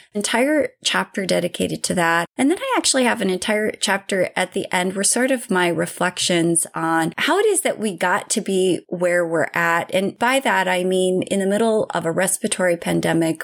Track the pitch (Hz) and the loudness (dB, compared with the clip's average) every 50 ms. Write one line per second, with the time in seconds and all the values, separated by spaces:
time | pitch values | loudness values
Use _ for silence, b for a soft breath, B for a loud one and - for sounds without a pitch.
0 | B B - 208 202 - - 226 262 294 311 294 262 - - _ - - - 185 | B B -6 -6 -4 -2 0 0 2 2 2 2 0 -2 -6 _ -4 -2 -2 -2
1 | 185 - - 202 190 180 180 175 175 170 - - 185 170 156 156 - - 180 185 | -2 -4 -4 -4 -2 0 0 0 0 -2 -2 -4 -4 -4 -4 -4 -4 -2 0 2
2 | 165 165 165 170 170 - _ - 262 285 370 427 539 539 480 370 - - - 262 | 2 2 2 2 0 -2 _ 0 2 2 2 0 0 -2 0 0 0 2 2 2
3 | 247 233 214 233 196 190 185 185 - - 214 208 214 208 - - - 208 190 196 | 2 2 0 0 0 -2 -2 -2 -2 -2 0 0 0 -2 -4 -4 -2 -2 -2 -2
4 | - - 202 185 180 - - - 185 180 - 196 - - - 180 180 190 190 196 | -2 -2 -2 -2 -2 0 -2 -2 -4 -2 -4 -6 -4 -2 -2 -2 0 -2 -2 -2
5 | 196 - - 240 254 269 269 240 - - 190 180 175 170 170 160 175 - - - | -2 0 0 2 0 0 0 -2 -2 0 0 2 2 2 0 0 -2 -4 -2 -2
6 | 180 180 180 - - - 180 170 165 170 170 - - - - 165 165 165 165 165 | -2 -2 -2 -2 -2 0 2 2 2 2 2 0 -2 -4 -4 -4 -2 0 0 0
7 | 160 165 - - - - 339 392 - 427 370 - - - - - 214 214 175 - | 0 -2 -2 -2 -2 0 2 2 2 2 2 2 0 -2 -2 -2 -2 -4 -2 -2
8 | 185 180 190 - - - - 214 - - 190 185 185 185 170 - - - 180 175 | 0 0 0 0 -2 -2 -4 -2 -2 0 2 2 2 2 2 0 -4 -6 -4 -2
9 | 180 175 175 175 170 165 165 160 - - - 170 170 170 170 170 - - - 190 | 0 0 2 0 0 0 0 0 0 0 0 0 0 2 2 0 0 0 -2 -2
10 | 196 185 - - 233 240 262 269 - 233 190 190 185 180 185 180 180 185 185 185 | -2 -2 -2 -2 0 0 2 2 2 2 2 2 2 0 0 0 0 0 2 2
11 | 185 185 185 180 - - 196 196 190 190 202 214 226 226 220 220 - - - 175 | 2 2 2 0 0 0 -2 0 0 2 2 2 2 2 2 0 0 -2 -4 -4
12 | 165 165 165 175 190 185 - - - 208 - - 185 180 170 170 - 180 175 170 | -2 -2 0 0 0 0 0 -2 -4 -6 -4 -2 0 0 0 0 -2 -2 -2 0
13 | 165 165 165 165 165 160 160 - | 0 0 2 2 2 0 -2 -4